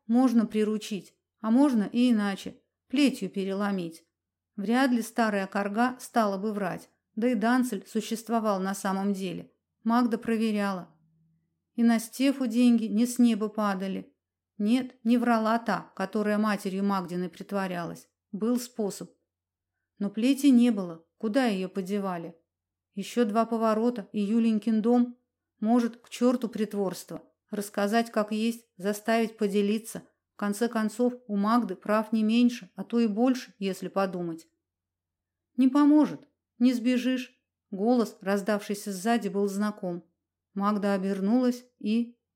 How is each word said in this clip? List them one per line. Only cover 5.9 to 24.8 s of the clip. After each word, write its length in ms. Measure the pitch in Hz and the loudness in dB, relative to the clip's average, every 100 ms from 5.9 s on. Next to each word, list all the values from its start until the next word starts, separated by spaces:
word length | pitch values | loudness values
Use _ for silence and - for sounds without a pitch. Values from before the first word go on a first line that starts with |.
| 254 | -2
стала 380 | - 240 208 196 | -4 0 0 0
бы 160 | 214 | -4
врать, 360 | 202 190 165 - _ _ - | -4 -6 -6 -12 _ _ -4
да 100 | 240 | -2
и 80 | 240 | 0
Данцель 500 | 226 254 247 196 - | 2 2 0 -4 -6
существовал 760 | 226 208 220 - 233 214 196 | -6 -4 -8 -4 -2 -2 -2
на 120 | 190 | -2
самом 380 | 196 196 190 202 | -4 -4 -2 -2
деле. 400 | 190 190 170 170 _ _ _ | -2 -6 -8 -14 _ _ _
Магда 340 | 226 233 247 226 | 0 2 2 0
проверяла. 720 | 240 226 226 208 202 190 175 _ _ _ _ _ _ _ _ - | -2 -2 0 0 -2 -4 -10 _ _ _ _ _ _ _ _ 0
И 80 | |
на 160 | 233 226 | 2 2
Стефу 480 | 226 - 269 277 254 | -2 -2 0 0 -2
деньги 380 | 226 247 233 220 | 4 4 4 2
не 200 | 202 247 | 0 0
с 140 | 247 | 4
неба 300 | 240 214 214 | 4 4 -2
падали. 680 | 214 208 190 190 95 - _ _ _ _ _ | -2 -2 -2 -4 -6 -10 _ _ _ _ _
Нет, 380 | 208 254 254 - | 0 0 0 -6
не 140 | 226 247 | 2 2
врала 420 | 240 226 220 233 | 4 2 2 0
та, 320 | 233 180 - | 0 -4 -6
которая 440 | - 190 220 208 208 | -8 -4 -2 0 0
матерью 480 | 214 202 196 190 202 | 0 -2 -4 -2 0
Магдиной 420 | 196 175 175 180 | -2 -2 -6 -6
притворялась. 800 | - 190 202 190 175 170 170 - _ _ | -8 -8 -6 -4 -6 -8 -12 -18 _ _
Был 260 | 190 220 247 | -4 -2 -2
способ. 500 | 247 - 208 - - _ _ _ _ _ _ _ _ _ | -4 -6 -6 -6 -16 _ _ _ _ _ _ _ _ _
Но 100 | 202 | -6
плети 420 | 208 240 277 285 | 0 0 4 6
не 200 | 247 240 | 8 6
было, 320 | 208 180 170 _ _ | 2 -6 -10 _ _
куда 300 | 220 214 247 | -2 2 2
ее 200 | 190 185 | 0 -4
подевали? 680 | - 180 208 196 175 165 - _ _ _ _ _ - | -6 -4 -4 -4 -6 -8 -16 _ _ _ _ _ -12
Еще 300 | 190 - 233 | -6 0 0
два 220 | 214 226 | 0 0
поворота, 600 | 233 226 214 233 247 185 | 0 0 2 0 -2 -8
и 100 | 214 | -4
Юленькин 640 | 202 226 226 214 233 220 | 0 2 2 2 0 0